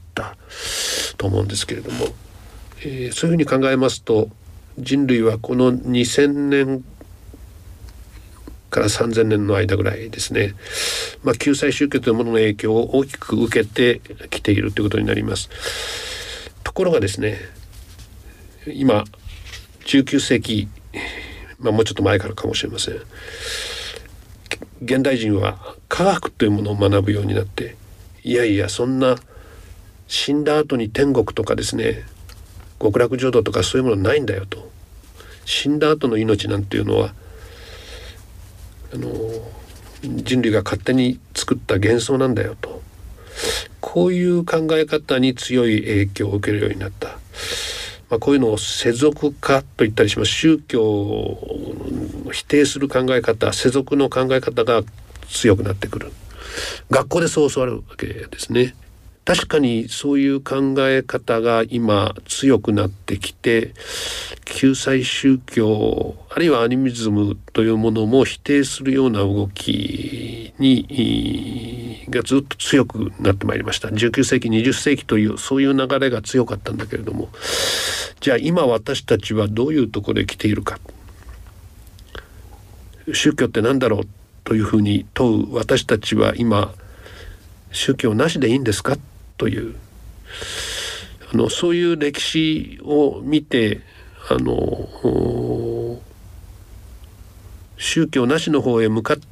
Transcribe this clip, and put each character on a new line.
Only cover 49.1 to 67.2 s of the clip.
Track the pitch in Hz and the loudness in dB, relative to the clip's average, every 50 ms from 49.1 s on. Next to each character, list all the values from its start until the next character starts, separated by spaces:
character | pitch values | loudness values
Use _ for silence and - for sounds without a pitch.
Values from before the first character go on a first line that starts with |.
| 151 - 151 147 143 | 4 2 -2 -2 -2
化 | - - - 139 135 | -2 0 2 2 2
と | - - - - 123 | 2 -2 0 0 0
言 | 110 | 2
っ | 110 | 4
た | - 110 | 2 2
り | - | 4
し | - 117 | 4 0
ま | 107 | 0
す。 | - | 0
宗 | - - 160 160 156 147 | 0 2 4 4 4 4
教 | - - - 117 110 | 0 -2 0 2 4
を | 107 104 101 101 104 107 107 101 101 - - - - - - - - - - - - - - - - - - - - | 4 2 0 0 -2 -2 -4 -4 -4 -6 -8 -8 -10 -8 -8 -8 -8 -10 -8 -8 -6 -6 -6 -6 -6 -8 -10 -10 -8
否 | - - - | -8 -8 -2
定 | - 147 147 143 | 2 4 6 6
す | 143 - | 4 2
る | 143 143 | -2 -4
考 | 135 - 127 127 127 | 0 0 0 2 4
え | 127 123 | 2 2
方、 | 113 - 110 113 127 123 | 2 2 0 2 0 0
世 | - - - 127 | 0 2 2 2
俗 | 123 139 131 - 147 | 2 2 0 2 2
の | 139 139 | 2 2
考 | 123 - 127 131 127 | 2 2 0 0 2
え | 131 123 | 2 0
方 | - 143 123 123 113 | 0 0 0 0 2
が | 127 117 110 107 - - - - - - - - - | 4 2 2 2 -2 -10 -20 -20 -20 -18 -18 -14 -10
強 | - - - 110 98 | -6 2 4 4 4
く | 101 104 | 4 2
な | 101 | -4
っ | 98 | -4
て | - 110 | -4 -6
く | 101 - | -6 -6
る。 | 107 - - - - - - - - - - - - - - - - - - | -8 -8 -10 -12 -18 -18 -18 -18 -18 -16 -12 -10 -8 -8 -8 -10 -12 -4 2
学 | 127 131 131 139 | 2 2 2 2
校 | - 180 | 0 2
で | 170 | 2
そ | 151 - 160 147 | 2 4 4 2
う | 131 | 4
教 | - 135 | 4 0
わ | 127 | -2
る | 123 110 | 0 -2
わ | 104 - - - | -6 -8 -12 -12
け | - - | -10 -8
で | 110 110 110 - - - | -8 -8 -10 -12 -14 -12
す | - - - 113 | -12 -6 0 2
ね。 | 120 123 127 - - - - - - - - - _ - | 2 2 2 0 -14 -20 -20 -20 -20 -20 -20 -20 _ 0
確 | - 180 170 - | 0 0 0 0
か | - - 151 | 0 2 2
に | 139 120 117 113 120 | 2 4 2 0 -2
そ | 117 - - - 143 139 | -4 -8 -6 -2 0 2
う | 139 | 2
い | 139 | 2
う | 139 139 135 | 2 0 -2
考 | 139 - 139 135 139 135 135 139 | -2 -4 -2 0 0 2 2 2
え | 135 135 135 135 | 2 4 2 2
方 | 131 - - 120 - - 117 113 | 0 0 -6 -6 0 0 0 2
が | 113 117 113 113 113 113 | 2 2 2 2 2 0
今 | 123 117 117 107 104 101 95 92 98 - - | 0 0 2 4 4 4 2 0 -2 -6 -10
強 | - - - 139 135 123 104 | -8 -6 2 4 6 6 6
く | - 113 104 | 4 2 2
な | 101 101 | 2 2
っ | 95 | 0
て | - - - - 101 | -4 -6 -8 -6 -6
き | - - - - | -6 -6 -10 -12
て、 | - - 123 117 113 113 117 - - - - - - - - - - - - - - - | -4 0 2 2 2 0 -2 -10 -16 -14 -12 -10 -8 -8 -8 -8 -10 -10 -12 -14 -14 -14
救 | - - - 135 135 135 | -10 -4 2 4 4 4
済 | 127 - 135 135 131 127 | 4 0 0 0 0 0
宗 | 127 - - - 135 131 | -2 -4 2 4 4 4
教、 | 127 - - - 120 107 107 107 104 110 110 - - - - - - - - | 4 2 -2 0 2 2 4 2 2 2 0 0 -2 -4 -6 -8 -12 -14 -8
あ | - 151 | -2 0
る | 170 | 2
い | 165 | 4
は | 139 117 117 | 4 4 2
ア | |
ニ | 120 127 | 2 2
ミ | 131 135 127 | 2 0 0
ズ | 120 117 113 110 | -2 -2 -2 0
ム | 104 104 | 2 2